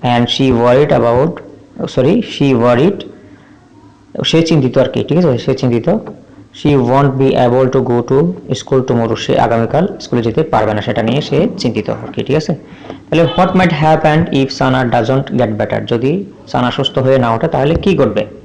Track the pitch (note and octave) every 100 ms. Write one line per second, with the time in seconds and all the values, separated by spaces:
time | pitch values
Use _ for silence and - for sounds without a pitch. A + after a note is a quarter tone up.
0 | B2+ A#2+ A#2+ - C3+ A#2+ A#2+ B2 D3 -
1 | A#2 A#2+ D#3 E3+ - - - - - -
2 | B2+ A3+ - - C#3+ B2+ A#2+ A#2+ E3+ -
3 | - - - - - - - - - -
4 | _ - - D#3+ E3 D#3+ C3 C3+ B2 B2
5 | A2+ D3+ F3 A#2+ - C3 B2+ A#2+ A#2+ G#3+
6 | - - - - - - D3+ C#3+ A#2+ C3
7 | C#3+ C3 C3+ - B2 B2+ C3 C3 A#2+ A#2+
8 | A#2+ C3 E3+ F#3 - B2+ - C3+ C3 A#2+
9 | A2+ A2 - C3 B2 A#2 A2+ C#3 F#3 -
10 | - B2 A2+ A2 D#3 A#2+ G#2+ G#2+ G2+ A2+
11 | A2 C3 - A#2 F3+ - B2 G#2+ G#2 A2
12 | A#2 - A2 C#3+ D#3 D#3+ - - - -
13 | - D#3 E3 - F#3 F#3 F3+ D3+ D#3 D#3
14 | D#3 D#3 E3 C#3 C3+ - C3 C3 B2 A#2+
15 | A2+ C3 C#3 - A#2 G#2+ G#2+ A2 G#2 A#2+
16 | C3 F3 G3 - - B2+ B2 A#2 C3 -
17 | C3 C3+ A#2+ A2+ - C#3 C#3 E3+ F#3+ D#3+
18 | C3+ G2+ - -